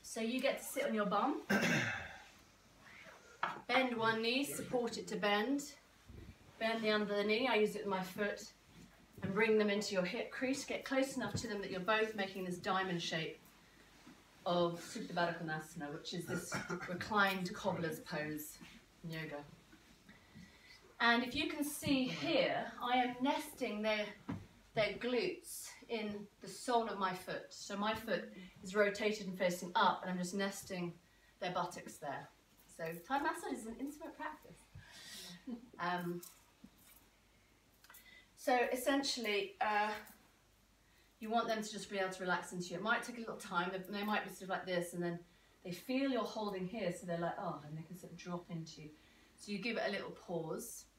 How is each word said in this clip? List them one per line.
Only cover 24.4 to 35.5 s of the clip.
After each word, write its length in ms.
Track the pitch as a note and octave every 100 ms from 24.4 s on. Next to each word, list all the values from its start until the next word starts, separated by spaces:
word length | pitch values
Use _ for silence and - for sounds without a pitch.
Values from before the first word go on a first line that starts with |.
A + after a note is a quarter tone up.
| - - -
their 180 | - G#3 G3
glutes 680 | A#3+ B3 F#3 - - - - - -
in 260 | A#3 G#3 G#3 F3+ _
the 80 | F#3+
sole 400 | F3+ - A#3 A3
of 100 | G3
my 140 | F#3+
foot. 340 | F3+ - D3+ -
So 260 | - - G3+
my 180 | G#3
foot 360 | A3 - F3+ - F#3+ F#3 -
is 120 | F#3+
rotated 520 | G3+ G3+ G3 G#3+ G#3 F#3+
and 100 | F3+
facing 340 | F#3 F3 F3+
up, 260 | - F#3+ -
and 80 | F#3
I'm 80 | F3+
just 160 | F3+
nesting 580 | G3+ G3 G3+ - F#3 F3 E3+ _ _ - _
their 100 | F3+
buttocks 440 | F3 F3 - - -
there. 320 | D3 C3+ C#3+ - _ - - -
So 80 | E3 E3+ -
Thai 100 | C#4
massage 400 | D#4 - - A#3
is 80 | A3
an 80 | -
intimate 360 | C#4 D4+ D#4+ -
practice. 420 | D4+ D#4 - - - - - - - - - F3 -